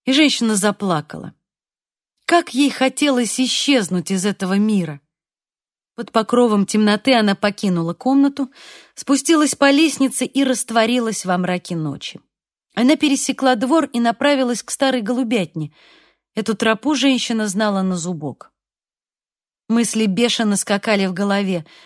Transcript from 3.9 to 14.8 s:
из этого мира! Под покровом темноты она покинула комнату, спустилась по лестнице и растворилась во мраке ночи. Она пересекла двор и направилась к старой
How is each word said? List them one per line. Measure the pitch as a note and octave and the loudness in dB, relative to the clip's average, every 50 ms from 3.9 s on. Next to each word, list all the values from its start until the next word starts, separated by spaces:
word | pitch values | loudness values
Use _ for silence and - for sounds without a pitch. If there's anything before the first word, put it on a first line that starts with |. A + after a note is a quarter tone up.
| F#3 F3+ D#3+ - | -2 -4 -4 -2
из | G3 F#3 F3 | -4 -2 -2
этого | G#3 F#3+ - G3 F#3 F#3+ | -2 -2 -2 -2 -2 0
мира! | G3+ G#3 A3 G#3+ F#3+ E3+ D#3 D3 C#3 _ _ _ _ _ _ _ _ _ _ _ _ _ _ _ _ _ _ _ | 0 2 2 0 0 -2 -2 -6 -12 _ _ _ _ _ _ _ _ _ _ _ _ _ _ _ _ _ _ _
Под | - A#3+ - | -14 -8 -2
покровом | - A3+ G#3+ - A#3+ A#3+ B3 A#3 G#3+ G3+ G3 | -2 -2 0 2 2 2 4 4 4 2 0
темноты | - - G#3+ G#3+ G#3 G#3 G#3 - C4+ B3+ | 2 2 2 2 2 2 2 2 2 2
она | A#3 G#3+ G3+ G3 | 4 4 2 0
покинула | - - G3+ G3+ - - G3 F3+ E3+ E3 E3 F3 | 0 0 -4 -2 -2 -2 -2 0 0 -2 -4 -6
комнату, | - - B3+ C#4 C#4 C#4 C#4 C#4 - C4+ B3+ _ - - - - - - _ _ | -4 -2 0 2 4 4 2 2 -2 -8 -8 _ -16 -20 -20 -20 -20 -20 _ _
спустилась | - - - C#4+ C4+ - - A#3 G#3+ D4+ - - | -10 -4 -2 -2 0 2 2 2 4 4 2 0
по | - C#4 C#4 | 2 2 4
лестнице | C#4 C#4 D#4+ D4+ - - C4+ B3 - - B3+ | 4 4 4 2 2 0 -2 -2 0 -2 -6
и | - - C4 C#4 | -4 -2 0 0
растворилась | C4+ B3+ - - - A3 A#3 A3 A3+ B3 B3 A#3 A3 G3+ - - | 0 0 -2 -4 -2 0 0 2 2 2 0 -2 -2 -4 -6 -4
во | F#3 F3+ F3+ | -2 -2 -2
мраке | F3+ F3+ F3+ F3+ - - F3 E3 | -2 -2 -4 -4 -6 -6 -8 -6
ночи. | D#3 D3 C#3 D3 - - - - _ _ _ _ _ _ _ _ _ _ - | -6 -6 -6 -8 -12 -16 -16 -18 _ _ _ _ _ _ _ _ _ _ -4
Она | - A#3+ B3+ D#4 D4+ | 0 2 2 2 2
пересекла | D#4 D4 C#4 C4 - - B3 - C4 C4 B3+ | 2 0 0 0 -2 -4 -4 0 0 0 2
двор | G#3 C4 B3 E4 D#4+ D4 | 2 0 0 2 2 0
и | - - A#3 | 0 -2 -2
направилась | A#3 A#3 A#3+ - C#4+ C#4+ C#4+ C4 C4 A#3+ B3 - | 0 0 0 0 0 0 2 2 0 -2 -2 -4
к | - - | -6 -8
старой | - - | -4 -2